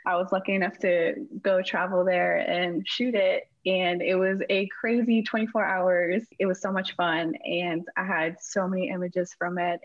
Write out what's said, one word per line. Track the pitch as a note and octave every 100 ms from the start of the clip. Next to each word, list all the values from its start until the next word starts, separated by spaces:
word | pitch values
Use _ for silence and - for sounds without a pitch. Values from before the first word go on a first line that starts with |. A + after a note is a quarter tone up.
| -
I | F3
was | F#3
lucky | F#3+ F#3+
enough | G3 F#3 -
to | F#3+ F3 E3 - - G3
go | G3 F#3
travel | F#3 E3+ F#3 F#3
there | F#3 F3+ F3+ E3+
and | - F3 F3+ E3+ F#3+
shoot | - B3
it. | A3 F#3+ F#3 - _ F#3
And | F#3 F3+ F3
it | - F#3
was | F#3 F#3+ -
a | G3 G3 -
crazy | A3+ A#3+ A#3+ A3+
twenty-four | G#3+ A3 A3 A3+
hours. | F#3+ F#3 F#3 F3 F3 F#3+ A#3 -
It |
was | F#3+ F#3
so | G3
much | F#3+ F#3+ -
fun. | F3 D#3+ E3 D#3 -
And | E3+ F3 E3 F3 -
I |
had | F#3 E3+ E3 E3+
so | - G3+ F#3
many | F#3 F#3
images | F#3 F3+ F3+ F3+ -
from | F3 F3+
it | F3 F3